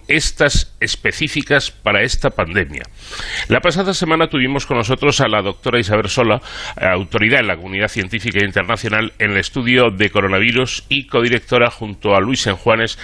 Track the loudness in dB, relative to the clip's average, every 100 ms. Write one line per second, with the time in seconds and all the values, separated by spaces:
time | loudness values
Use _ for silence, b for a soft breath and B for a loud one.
0 | -2 0 0 2 2 2 0 -4 -4 -2
1 | -4 -4 -4 -4 0 0 0 -4 0 2
2 | 2 0 0 0 -2 -2 -2 -6 -14 B
3 | B B B B 0 2 2 0 -2 -2
4 | 0 2 2 0 0 -2 -2 -2 0 2
5 | 2 2 2 2 0 -4 0 0 2 0
6 | 2 2 2 2 B B B -2 0 0
7 | -2 0 2 2 2 -4 -6 -4 -2 -4
8 | -4 -6 -2 -2 0 -2 -2 -4 -2 -2
9 | -2 -2 -2 0 -2 -4 2 4 4 2
10 | 0 2 2 2 2 0 -2 -6 -6 -6
11 | -2 0 2 0 2 2 2 0 -10 -4
12 | 2 2 2 0 -2 0 2 2 0 -4